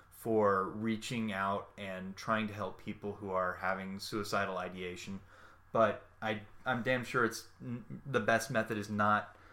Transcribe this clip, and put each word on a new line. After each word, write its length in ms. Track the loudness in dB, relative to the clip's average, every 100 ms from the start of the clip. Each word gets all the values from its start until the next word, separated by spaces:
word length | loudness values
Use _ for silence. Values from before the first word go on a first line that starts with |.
| -20
for 600 | -10 0 4 6 6 2
reaching 640 | -2 -2 -2 -2 -2 -2
out 360 | 0 0 0 -4 -10
and 360 | -8 -6 -8 -8
trying 320 | 0 0 0
to 60 |
help 280 | -4 -6 -6
people 300 | -10 -8 -8
who 160 | -6 -2
are 280 | 0 0 0
having 380 | -2 -2 -4 -8
suicidal 600 | -6 -4 -2 0 0 -2
ideation. 600 | -6 -6 -8 -8 -8 -10 -12 -20 -20 -20 -2
But 360 | 4 4 4 -8 -8
I, 180 | -4 -4 -6 -8
I'm 180 | -2 0
damn 220 | 2 0
sure 200 | 2 2
it's 240 | 2 2 -10 -14
n-, 240 | -8 -8 -8 -12 0
the 140 | 2
best 280 | 4 4 4
method 300 | 0 0 -2
is 100 | -2
not, 480 | 2 4 4 0 -12 -20